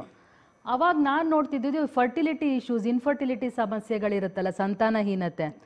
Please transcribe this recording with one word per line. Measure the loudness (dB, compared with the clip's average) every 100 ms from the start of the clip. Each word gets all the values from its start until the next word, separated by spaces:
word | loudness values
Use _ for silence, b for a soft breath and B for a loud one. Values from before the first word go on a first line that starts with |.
| -12 b b b b b -6
ಅವಾಗ | 2 2 4
ನಾನು | 2 2 2
ನೋಡ್ತಿದ್ದಿದ್ದು | 2 2 -2 -2 0 0
ಫರ್ಟಿಲಿಟಿ | 2 0 2 -2 0 0 0
ಇಶ್ಯೂಸ್, | 0 -2 0
ಇನ್ಫರ್ಟಿಲಿಟಿ | 0 0 0 -2 -2 -4
ಸಮಸ್ಯೆಗಳಿರುತ್ತಲ್ಲ, | -2 -2 -4 -4 -2 0 0 -2 -2 -4
ಸಂತಾನಹೀನತೆ, | -2 -2 0 2 2 0 -2 -2 -4 -6 -8